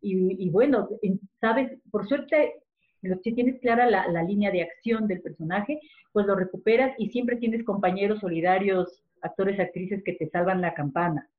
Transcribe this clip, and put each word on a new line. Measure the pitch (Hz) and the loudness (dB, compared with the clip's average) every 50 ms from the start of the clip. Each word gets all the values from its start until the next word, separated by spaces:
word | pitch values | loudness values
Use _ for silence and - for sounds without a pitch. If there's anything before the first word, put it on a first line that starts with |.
y, | - 202 190 185 185 185 196 196 196 | -4 -2 0 2 2 2 0 0 -2
y | 180 | 0
bueno, | 156 196 247 294 269 220 - - 427 - | 4 4 4 4 4 2 2 -2 -6 -4
en, | - 190 196 - - - _ _ | -2 -2 -2 -2 -4 -10 _ _
¿sabes? | - 226 233 262 269 254 - - _ - | 0 2 2 2 0 -2 -4 -14 _ -6
Por | - 208 190 - | -6 -6 -2 -2
suerte, | 185 - - - - 302 302 - - - _ _ _ _ _ _ _ _ | -2 -2 -2 0 2 2 2 2 0 -8 _ _ _ _ _ _ _ _
lo, | - 185 185 185 | -4 -4 -4 -2
si | - 233 226 | -2 -4 0
tienes | 240 247 254 254 - | 2 2 2 0 0
clara | - 240 233 233 247 240 | 0 2 4 4 4 4
la, | 214 190 - 175 | 4 2 2 0
la | 170 165 170 | 0 0 0
línea | 175 202 202 208 202 | 0 0 0 0 2
de | 196 175 170 | 0 0 -2
acción | 175 - - _ 226 233 220 220 208 | -4 -8 -10 _ -2 -2 0 0 -2
del | 185 175 | -4 -4
personaje, | - - 151 _ 160 156 180 202 208 - 302 302 - - - - _ _ _ | -6 -12 -12 _ -6 -4 -2 -2 -2 -2 -6 -8 -8 -18 -20 -20 _ _ _
pues | 214 202 | 0 2
lo | 196 196 | 2 2
recuperas | 185 180 180 - - - 220 220 233 262 262 262 - | 0 0 -4 -6 -4 0 2 4 4 4 2 0 -2
y | 214 196 | -6 -4
siempre | - 247 247 233 240 233 | -2 -2 -2 -2 -2 -2
tienes | 240 226 220 226 226 | -2 -2 -2 -2 -2
compañeros | - 196 196 190 185 180 196 196 202 214 214 | -2 -4 0 0 0 0 2 0 0 0 -2
solidarios, | 208 180 170 165 165 180 185 196 202 202 190 185 175 180 - _ _ _ _ _ | -2 -4 -4 0 2 2 2 2 2 0 0 0 0 -2 -6 _ _ _ _ _
actores, | - 165 - - 190 196 196 196 | -12 -10 -4 -2 -2 -2 0 -2
actrices | 185 175 - 175 - 190 208 190 190 | -2 -4 -4 -8 -6 -6 -6 -6 -4
que | - - | -6 -6
te | - 160 151 | -6 -6 -4
salvan | - 175 175 185 190 185 | -2 0 0 0 0 0
la | 180 170 - | -2 -2 -2
campana. | - - 143 131 170 175 170 160 143 - _ _ | -4 -6 -4 -2 0 0 0 -2 -4 -6 _ _